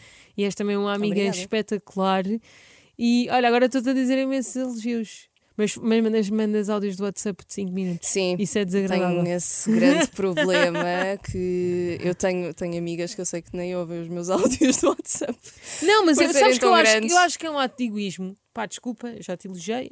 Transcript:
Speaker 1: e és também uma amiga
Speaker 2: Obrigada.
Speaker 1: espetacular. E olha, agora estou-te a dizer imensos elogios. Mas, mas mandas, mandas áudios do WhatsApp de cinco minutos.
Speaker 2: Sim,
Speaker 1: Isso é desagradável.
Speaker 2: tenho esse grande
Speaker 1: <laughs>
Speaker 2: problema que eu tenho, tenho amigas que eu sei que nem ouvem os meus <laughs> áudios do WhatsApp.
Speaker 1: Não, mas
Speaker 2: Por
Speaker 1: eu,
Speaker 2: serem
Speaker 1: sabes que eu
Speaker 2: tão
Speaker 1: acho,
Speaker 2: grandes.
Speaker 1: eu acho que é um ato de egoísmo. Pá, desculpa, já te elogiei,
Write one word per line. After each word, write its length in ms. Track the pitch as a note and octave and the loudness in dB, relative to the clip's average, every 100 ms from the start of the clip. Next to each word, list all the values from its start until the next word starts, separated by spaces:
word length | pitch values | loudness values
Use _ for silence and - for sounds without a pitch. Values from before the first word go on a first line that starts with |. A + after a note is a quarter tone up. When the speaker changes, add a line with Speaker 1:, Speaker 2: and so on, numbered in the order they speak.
| - - - - | -20 -20 -14 -4
Speaker 1:
e 80 | |
és 120 | G3+ - | -4 -2
também 200 | G3+ G3+ | -2 -2
uma 180 | G3+ | -2
amiga 200 | G3+ G#3 | -2 0
Speaker 2:
Obrigada. 240 | G3+ G3 F3+ | 0 0 -2
Speaker 1:
espetacular. 840 | F#3+ A3 G#3 G#3 - F#3+ F#3+ F#3+ F#3+ A3+ - - - - _ - | -4 -4 -2 -6 -6 -2 0 0 0 -4 -8 -20 -20 -20 _ -4
E 300 | A#3 A#3+ A#3+ | 0 0 2
olha, 160 | B3+ A#3+ | 2 4
agora 180 | A#3+ B3+ | 4 4
estou-te 220 | C4 A#3 | 2 0
a 40 | |
dizer 240 | C4 B3+ C4 | 0 2 0
imensos 380 | C4+ C4+ - B3+ | 0 -2 -4 -6
elogios. 760 | B3+ A#3 A3+ A#3 A3 - - _ _ - | -6 -6 -4 -4 -6 -12 -20 _ _ -4
Mas, 220 | G#3 - | -2 -2
mas 240 | A3+ A3+ | 0 2
mandas, 280 | A3 A3 G3 | 2 2 0
mandas 360 | A3 G#3+ G#3+ G3+ | 0 0 0 0
áudios 280 | G#3 G3+ F#3 | -2 -2 -4
do 80 | |
WhatsApp 420 | G3+ F#3+ G#3+ F#3 - | -6 -4 -6 -8 -10
de 80 | |
cinco 180 | - G3 | -8 -6
minutos. 360 | F#3 F#3 F3 - | -4 -4 -4 -2
Speaker 2:
Sim, 260 | G3 F3+ F3+ | 0 0 0
Speaker 1:
Isso 180 | G#3 G#3+ | -2 -2
é 80 | G3 | 0
desagradável. 580 | G3 F#3+ F#3 F3+ F3 | 0 0 0 0 0
Speaker 2:
tenho 120 | F3 F3 | 0 0
esse 360 | - - - | -2 -2 2
grande 360 | A3 B3 D#4 D4+ | 4 6 4 2
Speaker 1:
<laughs> 80 | - | 0
Speaker 2:
problema 640 | G3 F3 F#3+ F#3+ F3 F#3 F3 F3+ F#3+ G3 - | -2 0 2 4 2 0 -2 -2 -2 -4 -6
que 680 | F#3 F3+ F3+ F3+ F3 F3 E3+ | -6 -4 -2 -2 -2 -2 -4
eu 140 | F3 F3+ | -4 -2
tenho, 360 | F#3+ F3+ F3 D3+ | -2 -2 -4 -6
tenho 200 | F3 E3+ | -6 -6
amigas 380 | E3+ E3+ F3 | -6 -6 -6
que 80 | - | -6
eu 40 | F3+ | -8
sei 180 | E3+ | -8
que 120 | - F3+ | -8 -8
nem 200 | F3+ F3+ | -6 -6
ouvem 260 | E3 E3+ | -6 -8
os 60 | E3 | -8
meus 220 | F3 F3 | -6 -2
<laughs> 40 | |
áudios 440 | F3+ G#3 B3+ C4 - | 2 2 2 2 2
do 120 | - | 0
WhatsApp. 480 | - - - D4 A#3+ - - - - | 0 -2 -2 -2 -8 -14 -20 -12 -2
Speaker 1:
Não, 200 | E4+ G#4+ F4 | 2 4 6
mas 100 | C#4 | 6
Speaker 2:
Por 60 | |
Speaker 1:
eu, 80 | E4 | 4
Speaker 2:
serem 80 | C#4 | 6
Speaker 1:
sabes 140 | G#4+ - | 6 6
que 80 | F#4+ | 6
eu 40 | |
Speaker 2:
tão 60 | F4 | 6
Speaker 1:
acho, 160 | D#4+ | 6
Speaker 2:
grandes. 200 | - D#4+ | 4 4
Speaker 1:
eu 60 | F4 | 4
acho 180 | F4 - | 4 2
que 60 | D#4+ | -4
é 60 | |
um 80 | C#4+ | -2
ato 180 | C4 C4+ | -2 -2
de 60 | |
egoísmo. 520 | B3 G#3 G3+ F3 F#3+ G3+ _ | -6 -4 -6 -6 -10 -12 _
Pá, 140 | - G#3 | -10 -10
desculpa, 480 | - A#3+ A3+ A#3+ A3+ | -8 -10 -10 -12 -12
já 180 | - F3+ | -10 -10
te 100 | F#3 | -10
elogiei, 400 | F#3 E3+ A#3 - | -10 -6 -6 -6